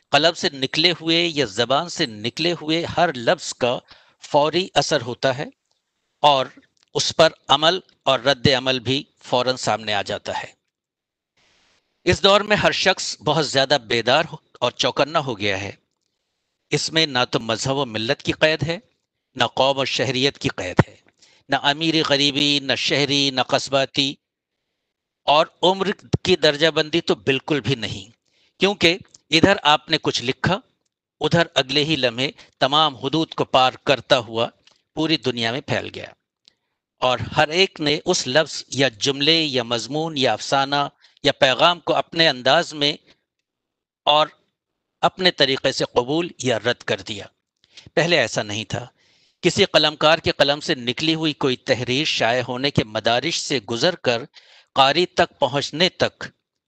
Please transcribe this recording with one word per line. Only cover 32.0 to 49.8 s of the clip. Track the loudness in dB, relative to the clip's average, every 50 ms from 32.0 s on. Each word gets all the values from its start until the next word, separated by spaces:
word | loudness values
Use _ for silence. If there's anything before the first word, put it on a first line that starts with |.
| 0 0 0 0 -4 -6 -6 -10 -20 _ _ -2
तमाम | 0 2 2 4 2 2 0 -2 -6
हदूद | -4 -2 -2 -2 -2 -2
को | -4 -2
पार | 2 2 4 4 4 0 -2 0
करता | 0 0 0 2 2 2
हुआ | 2 2 0 -4 -4 -4 -4 -6 _ _ _ _ _ _ _ -6
पूरी | -4 -2 -2 -2
दुनिया | -2 -2 -2 -4 -2 -2 -2 -4
में | -4
फैल | -4 -4 -4 -4 -4 -6
गया | -10 -12 -14 -14 -18 _ _ _ _ _ _ _ _ _ _ _ _ _ _ _ _ -2 -2
और | 0 0 0
हर | -4 -4 0 0 0 2
एक | 2 0 0 0 -2 -2
ने | -2 -2 -2 -2 0
उस | -2 -2 -2 0 0
लफ्ज़ | 0 0 0 0 -4 -12 -12 -6 -2
या | 0 0 0
जुमले | 0 -2 -2 -2 -2 0 2 2 2 2 2
या | 0 -2 -4 -4
मजमून | -2 -4 -6 -4 -4 -6 -4 -4 -4 -2 0
या | 0 0 0
अफसाना | -2 -4 -2 -2 -2 -2 0 -2 -2 -2 -4 -6 _ _ _ _ _ -2
या | -2 0
पैगाम | 2 2 2 4 4 4 2 2 2
को | -2 -2 0
अपने | 0 -2 _ 0 0 2
अंदाज | 2 2 0 2 2 4 2 2 0 -4
में | -2 -2 -2 -2 -4 _ _ _ _ _ _ _ _ _ _ _ _ _ _ _ _ _ _ _ _ -2
और | 0 2 2 2 0 -4 _ _ _ _ _ _ _ _ _ _ _ _ _ -2
अपने | -2 0 0 0 0
तरीक़े | 0 2 0 0 0 0 0 -2 0
से | -2 -4 -4 -2
कबूल | -2 -2 0 0 -2 -2 -4 -6 -6 -2
या | -2 -2
रद्द | 0 0 -2 -4 -4 -4
कर | -6 -6 -6
दिया। | -6 -8 -12 -12 -12 -16 _ _ _ _ _ _ _ _ _ -20 -16 -6 -2
पहले | 0 0 2 4
ऐसा | 2 2 2 0 -4 -4
नहीं | -4 -4 -8 -8
था। | -6 -8 -8 -10 -10 _ _ _ _ _ _ _ _ _ _ -10
किसी | -6 -2 -2 0
कलमकार | 0 2 0